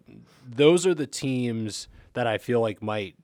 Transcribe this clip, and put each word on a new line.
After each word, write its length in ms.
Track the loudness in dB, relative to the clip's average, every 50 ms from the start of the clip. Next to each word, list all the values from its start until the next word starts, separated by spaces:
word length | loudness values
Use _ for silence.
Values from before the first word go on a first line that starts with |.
| _ -20 -20 -20 -20 _ _ _ -20
those 400 | -8 0 4 6 6 6 6 4
are 80 | 2 0
the 140 | 0 -4 -6
teams 800 | -8 -8 -6 -4 -2 -2 -2 -4 -4 -4 -6 -8 -8 -12 -14 -18 -20 -20 -20 _ -6
that 140 | -4 -2 -2
I 100 | -2 -4
feel 240 | -2 0 0 0
like 200 | 0 0 -4 -6
might 340 | -8 -6 -6 -6 -8 -10 -12 _